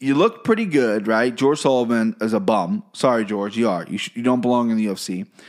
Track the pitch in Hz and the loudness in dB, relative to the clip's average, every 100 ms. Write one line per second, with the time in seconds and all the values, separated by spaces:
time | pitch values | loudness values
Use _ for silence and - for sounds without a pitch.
0 | 135 139 208 226 - 220 220 147 120 107 | -2 2 2 0 -2 0 0 2 2 0
1 | 104 110 123 120 135 151 147 131 117 120 | 0 2 2 2 0 2 2 2 2 0
2 | 110 107 110 110 98 107 87 104 - - | 0 -2 -2 -2 0 0 0 -4 -8 -2
3 | 135 120 104 104 101 107 113 90 82 104 | 0 2 0 -4 -4 -2 0 -2 -4 -8
4 | - - 120 127 120 123 120 110 107 95 | -8 -4 0 0 2 0 2 0 -2 -4
5 | - 92 98 _ | -6 -8 -8 _